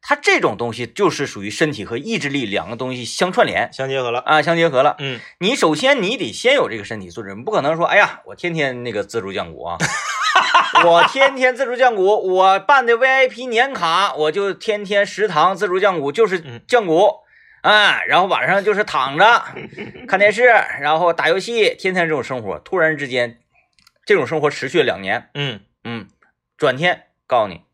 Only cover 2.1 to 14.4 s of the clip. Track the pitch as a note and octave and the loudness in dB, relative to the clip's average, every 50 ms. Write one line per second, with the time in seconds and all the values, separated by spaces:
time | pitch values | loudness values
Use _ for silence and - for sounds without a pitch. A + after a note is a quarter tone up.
2.1 | A3+ F#3 C#3 C#3+ C#3 C#3+ B2+ G2+ G2 F#2+ D#2+ F2 A#2+ A2+ C3 B2+ B2+ B2 A#2+ A2+ | -6 -4 -4 -4 -4 -4 -4 -2 -4 -4 -4 -6 -10 -8 -8 -8 -8 -8 -10 -10
3.1 | - - F#3+ F3+ F#3 B3 G#3+ C3+ F2+ F2+ A2+ - - - C3+ C3+ C3+ C3+ B2+ A#2+ | -2 -2 -2 0 2 2 0 2 2 -2 -4 -4 -6 -8 -6 -4 -2 -2 -2 -2
4.1 | A#2 B2+ - - D3+ D#3 D3 F3 E3+ E3+ E3 E3 C3+ B2 C#3 D3 - - C#3+ C#3 | -4 -4 0 2 2 2 2 2 2 2 2 2 4 4 2 2 2 0 -6 -8
5.1 | B2+ A2+ - - - _ F3 G3 C4+ C#4 - E3 D3+ C#3+ - C4 C#4+ C4 F#3+ F#3 | -8 -8 -12 -18 -12 _ -2 -2 0 2 2 0 0 2 2 2 2 2 0 -4
6.1 | B3 B3 E3+ A2+ G2 - - A#3+ C#4 C4+ D#3+ G#2+ G#2+ A2 G2+ - A#2 G#2+ F#2+ F2 | -4 -4 -6 -8 -8 -2 0 2 2 2 0 -2 -4 -10 -10 -10 -12 -12 -12 -14
7.1 | E2+ - G#2+ G2 G2 G#2 B2+ G3 G#3+ G#3 F3 D3 D#3+ D#3+ E3+ - D#3 G3+ G3+ - | -14 -14 -14 -12 -14 -10 -8 -2 -2 0 0 0 0 0 0 2 4 2 2 2
8.1 | - - _ - G#2 - - F3 E3+ D#3+ C#3+ C3+ B2 B2 B2 B2 G#2+ G#2 G2 - | 0 -12 _ -20 -16 -8 -8 -6 -4 -2 -4 -4 -4 -6 -8 -6 -6 -6 -6 -4
9.1 | - A2+ F#2+ G2 F#2+ G2+ F#2 E2+ D#2+ C2+ - E2+ F2 - - - - - - - | -6 -8 -6 -6 -8 -8 -8 -8 -12 -12 -10 -10 -6 -4 -4 -4 -4 -6 -8 -8
10.1 | - - - - - - - - - F4+ - - - - - E3+ E3+ E3+ - - | -6 -4 -4 0 0 0 0 2 2 2 0 4 2 4 4 6 6 6 4 2
11.1 | - - C4+ C#4 C4+ C4 C4 B3+ B3+ A#3 C4+ A#3 B3 A#3 C4 B3+ A#3 G3+ F#3 G3 | 2 2 0 0 2 2 0 0 0 0 -4 -4 0 2 2 2 2 2 2 2
12.1 | G#3+ G#3 F3 F#3+ F#3 F#3 F#3 F#3+ F#3+ G3 F#3+ - C#4+ C4+ B3 A#3 A#3 A3+ B3+ C4 | 2 2 0 0 2 4 4 4 4 2 4 4 4 4 4 2 2 2 2 2
13.1 | C4 C4+ C4 B3+ G3+ A3+ B3+ B3+ A#3 A3 B3+ C#4 C4+ G3 F3 E3 E3 F3+ G3 G3 | 4 4 2 0 0 -8 -8 -4 0 0 0 0 0 -4 -2 0 2 2 0 0
14.1 | C#3 C#3+ D3+ D#3 D#3 G3 | 0 0 -2 -2 0 0